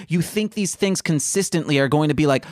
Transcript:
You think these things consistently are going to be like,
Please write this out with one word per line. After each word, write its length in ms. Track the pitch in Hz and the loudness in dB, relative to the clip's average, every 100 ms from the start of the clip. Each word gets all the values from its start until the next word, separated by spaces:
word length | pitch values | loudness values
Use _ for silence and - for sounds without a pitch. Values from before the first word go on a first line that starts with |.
| 190 | -4
You 160 | 175 | -2
think 320 | 170 214 214 | -2 -2 -4
these 220 | 214 190 - | -2 -4 -2
things 260 | 202 185 | 0 0
consistently 800 | - 151 - 196 190 170 - 139 | 0 0 0 -2 0 -2 0 2
are 80 | 135 | 2
going 200 | 147 151 | 2 2
to 60 | |
be 140 | 147 151 | 2 2
like, 160 | 131 - | 2 -2